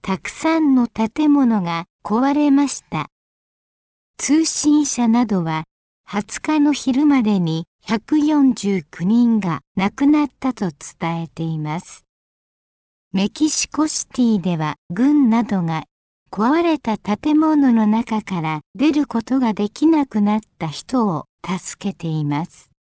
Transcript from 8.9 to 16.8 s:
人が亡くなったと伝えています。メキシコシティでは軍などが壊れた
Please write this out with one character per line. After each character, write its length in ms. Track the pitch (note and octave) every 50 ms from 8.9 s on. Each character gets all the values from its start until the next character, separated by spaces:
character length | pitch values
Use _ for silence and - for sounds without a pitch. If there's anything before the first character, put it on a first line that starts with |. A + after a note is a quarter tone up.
| - -
人 380 | E3+ F#3 A3 A#3+ A#3+ A#3 A3+ G#3+
が 220 | F#3 F3+ D#3+ - _ _ _
亡 160 | - F#3 G3+
く 160 | - - C#4
な 200 | C#4 D4+ D4+ D4
っ 20 | C#4 _ _
た 140 | - C4
と 180 | B3 - G#3+ F3+
伝 520 | D3 _ - - - _ - E3 E3+ E3 E3
え 20 |
て 160 | E3 _ -
い 160 | E3 E3 D#3+ D#3
ま 220 | D3+ D3+ D3+ F3
す。 240 | - - - - _ _ _ _ _ _ _ _ _ _ _ _ _ _ _ _ _ _ _ _ _ _
メ 180 | - F#3+ G3 G#3
キ 200 | _ - D4+ D#4
シ 180 | D4+ - - -
コ 200 | - C#4 D#4 D#4
シ 180 | - - -
テ 160 | _ - -
ィ 180 | B3 A#3 A3 G3+
で 160 | D#3+ F#3 F3
は 200 | D#3 D#3 D3+ - _ _ _
軍 380 | F3 F#3 B3 C#4+ D4 D4 C#4 A3+
な 140 | A3 A#3
ど 200 | A#3 - G#3 F#3+
が 200 | E3+ E3 E3 D#3+ - _ _ _ _ _ _ _ _ _
壊 320 | - F#3+ G#3+ A#3+ D4 E4
れ 160 | E4+ E4+ D#4+
た 200 | C#4